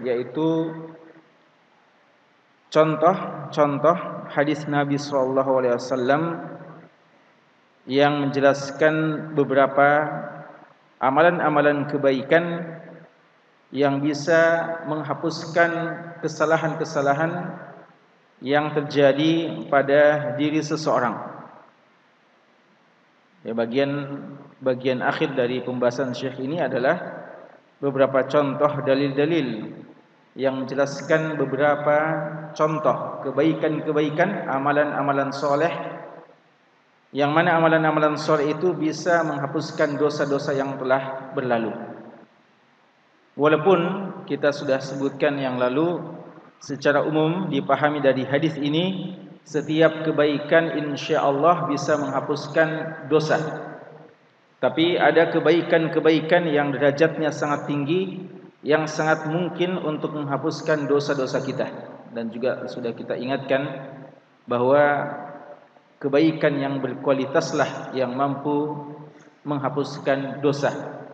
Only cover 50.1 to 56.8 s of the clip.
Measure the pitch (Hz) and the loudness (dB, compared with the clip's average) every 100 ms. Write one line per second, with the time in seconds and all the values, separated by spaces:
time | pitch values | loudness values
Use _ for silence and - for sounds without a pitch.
50.1 | 147 151 143 - 165 165 151 151 139 - | 2 2 2 4 4 4 -2 -4 -6 -2
51.1 | 151 139 139 160 170 147 139 - 151 139 | 0 2 4 4 4 0 -4 0 0 0
52.1 | 135 135 143 - 165 160 156 - - 135 | -4 -2 -6 -2 2 2 0 -8 -10 0
53.1 | 151 156 151 - - - - - - - | 2 2 0 -2 -8 -12 -14 -18 -20 -20
54.1 | _ _ _ _ - 127 156 170 175 143 | _ _ _ _ -4 -2 2 2 4 4
55.1 | 160 165 165 151 170 170 165 160 156 156 | 6 4 2 4 2 4 2 2 2 4
56.1 | 160 160 175 170 143 143 131 | 4 4 2 4 0 0 2